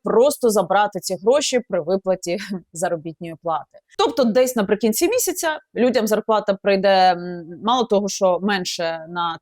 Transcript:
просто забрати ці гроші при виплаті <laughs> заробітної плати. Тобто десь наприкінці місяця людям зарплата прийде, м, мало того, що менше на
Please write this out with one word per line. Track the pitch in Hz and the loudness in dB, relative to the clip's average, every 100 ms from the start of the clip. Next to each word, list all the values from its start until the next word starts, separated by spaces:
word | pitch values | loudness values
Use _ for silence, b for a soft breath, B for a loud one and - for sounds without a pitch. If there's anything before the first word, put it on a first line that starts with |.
просто | - 220 277 285 233 | 0 4 4 2 2
забрати | 208 175 190 208 190 | 2 2 2 2 -2
ці | - 175 | -8 -2
гроші | 202 285 269 254 - | 2 2 2 -2 -2
при | 185 | -4
виплаті | 156 190 190 185 175 190 202 | -2 -2 0 -2 -2 -6 -6
<laughs> | 190 - | -10 -12
заробітної | 160 175 170 165 156 165 165 | -6 -4 -4 -8 -12 -14 -10
плати. | 165 156 - - _ - | -6 -6 -8 -20 _ -2
Тобто | 453 - | 0 2
десь | 240 226 254 240 | 2 2 2 0
наприкінці | 196 202 220 220 349 | 0 0 0 2 0
місяця | 494 381 359 320 302 - | 0 -2 -2 -4 -6 -8
людям | 185 247 233 208 | 0 2 2 0
зарплата | 214 220 214 208 196 | 0 0 0 0 -2
прийде, | 202 196 196 190 185 | 0 2 4 4 4
м, | 175 175 175 165 175 | 2 -4 -10 -12 -8
мало | 208 254 | -2 0
того, | 233 202 202 | 2 0 0
що | - 190 170 | 0 0 2
менше | 196 196 175 - 165 165 160 | 0 -2 -4 -6 -6 -6 -8
на | 175 170 165 | -6 -6 -6